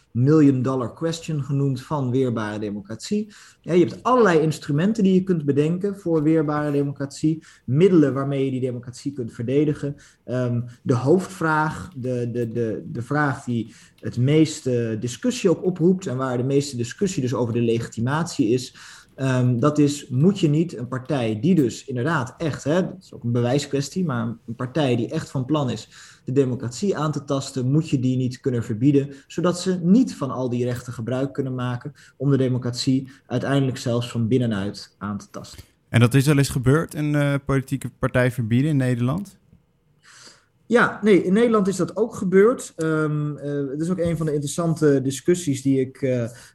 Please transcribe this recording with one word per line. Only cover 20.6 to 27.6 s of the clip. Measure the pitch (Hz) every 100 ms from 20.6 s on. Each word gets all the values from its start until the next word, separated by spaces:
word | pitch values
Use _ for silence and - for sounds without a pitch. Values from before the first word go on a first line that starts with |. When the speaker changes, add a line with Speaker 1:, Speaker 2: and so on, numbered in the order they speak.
| 180 -
Speaker 1:
een | 123
partij | 127 127 143 113 107
die | 151
dus | 170 117 -
inderdaad | - 123 139 160 123 -
echt, | 135 -
hè, | 139 175
dat | 185 -
is | -
ook | -
een | 120
bewijskwestie, | 120 120 143 - 139 139 190
maar | 170 120 117 - -
een | -
partij | 127 165 135 120
die | 110
echt | 160 -
van | 139
plan | 123 151 127
is | 110 - - - -
de | -
democratie | 131 127 123 113 - 202 143
aan | 151
te | 147
tasten, | 143 135 - 135